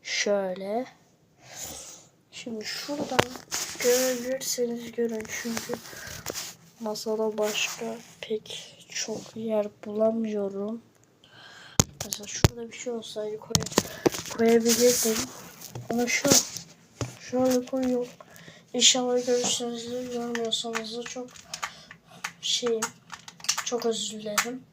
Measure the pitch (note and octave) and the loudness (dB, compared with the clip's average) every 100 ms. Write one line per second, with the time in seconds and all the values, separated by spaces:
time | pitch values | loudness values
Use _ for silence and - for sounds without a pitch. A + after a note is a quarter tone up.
0 | - - G#3 G3+ F#3+ F#3 F#3+ A3 B3+ - | -2 0 2 2 2 -4 -2 -2 -4 -12
1 | _ _ _ _ - - - - - - | _ _ _ _ -18 -12 -10 -10 -14 -16
2 | - _ _ - B3+ A3 G#3+ - - D4 | -20 _ _ -14 -8 -8 -6 -6 -4 -4
3 | C#4+ B3+ B3 B3+ - - - - B3 B3 | 0 4 2 0 -6 -4 -4 2 4 6
4 | B3+ B3 B3 C4 - - A#3+ A#3 A#3 A3+ | 4 2 -2 -2 -2 0 0 0 -6 -2
5 | A#3 A3 A3 - A#3+ A3+ - A#3+ - - | 0 0 -6 -6 -4 -4 -4 -8 -8 -12
6 | - - - - - - - - A3 G#3+ | -12 -10 -8 -6 -8 -12 -20 -6 -4 -4
7 | A3+ A3 A3 G#3+ G#3 G#3 - - A3+ A3+ | -2 0 0 2 0 2 -2 -2 -6 -8
8 | - - - G#3+ - - - - - - | -12 -14 -4 -4 -4 -12 -12 -18 -10 -6
9 | - G#3+ G3 A3+ A3 G#3+ G#3 - G#3+ G#3 | -4 -6 -8 -6 0 0 0 -6 -6 4
10 | A3 A3+ A3 G#3+ G3 G3 G3+ A#3 - _ | 4 4 0 0 -2 -2 -4 -6 -10 _
11 | _ _ - - - - - - - - | _ _ -20 -20 -20 -20 -20 0 0 0
12 | G#3 G3 G#3 - - A#3 A#3 - B3 A#3 | -8 -8 -6 0 0 0 -10 -6 -6 -4
13 | A3 A3 G#3+ G#3+ - A3+ - - - - | -6 -6 -4 -6 -2 -2 2 0 0 0
14 | - - - - A3+ A#3 A#3 A3+ B3 A#3+ | 0 0 -8 4 6 8 6 6 6 6
15 | A3+ A3 B3+ - - - - - - A#3 | 4 2 -2 -8 -16 -16 -14 -14 -2 0
16 | A#3+ - C#4+ C4+ - - - - - - | 2 2 8 6 6 -8 -14 -20 -20 -8
17 | - - - B3 C4 B3+ B3 C4 B3+ B3 | -8 -6 -2 4 6 4 2 0 2 0
18 | B3 - - - - - - B3 A#3+ B3+ | -2 -10 -20 -20 -20 -20 -6 4 6 6
19 | B3 B3 B3 B3 B3 - A#3+ A#3 A#3 B3 | 4 2 4 2 2 0 -2 -6 -6 -6
20 | B3+ A#3+ A#3+ A#3 A3+ A3+ A#3 A3+ A3 A#3 | -4 -4 -2 -2 0 -2 -2 -4 -4 -8
21 | A#3 B3+ B3 - - - - - - - | -8 -10 -12 -14 -14 -8 -8 -10 -20 -20
22 | _ - - - - - A#3+ A3+ A3+ - | _ -10 -10 -6 -2 0 2 0 0 -6
23 | - - - - - - - A#3+ A#3 G#3+ | -18 -16 -16 -8 -2 0 0 0 0 0
24 | G#3 G#3+ G#3+ G#3 A#3+ B3+ - | -2 -6 -2 0 0 -4 -12